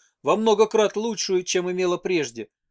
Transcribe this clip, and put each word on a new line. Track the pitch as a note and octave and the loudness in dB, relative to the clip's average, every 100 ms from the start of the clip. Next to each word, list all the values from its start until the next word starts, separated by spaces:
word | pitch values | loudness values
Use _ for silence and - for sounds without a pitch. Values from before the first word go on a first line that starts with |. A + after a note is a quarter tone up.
| _ _ | _ _
во | C#3 F#3+ | 0 2
много | A3 G#3 G#3+ | 2 4 4
крат | A3 G#3 G#3 | 4 0 0
лучшую, | A3+ G#3 - F#3 | -6 -6 -2 -2
чем | F3+ F#3 F3+ | -2 -4 -2
имела | F3+ F3+ F3 | -2 -2 -2
прежде, | F#3 F3+ C3+ A#2 G#2+ _ _ | -2 -2 -2 -8 -16 _ _